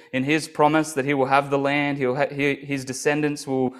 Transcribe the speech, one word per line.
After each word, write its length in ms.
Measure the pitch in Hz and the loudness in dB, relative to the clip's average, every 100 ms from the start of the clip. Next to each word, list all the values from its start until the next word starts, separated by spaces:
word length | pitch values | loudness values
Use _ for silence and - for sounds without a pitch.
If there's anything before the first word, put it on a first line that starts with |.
| - | -6
in 120 | 131 | -4
his 240 | 135 156 - | 0 0 -2
promise 440 | - 147 156 151 | 2 4 4 2
that 100 | 135 | -2
he 100 | 135 | 0
will 120 | 143 131 | 0 4
have 220 | 139 143 | 2 2
the 100 | 139 | 0
land, 380 | 139 143 143 143 | 2 0 0 0
he'll 200 | 127 135 | 0 0
ha-, 180 | 143 | -2
he, 220 | 143 143 135 | 0 -2 -2
his 280 | 143 139 | -4 -6
descendants 640 | 131 127 151 151 147 143 - | -6 -4 0 0 0 -4 -4
will 280 | 131 127 - | -2 -2 -4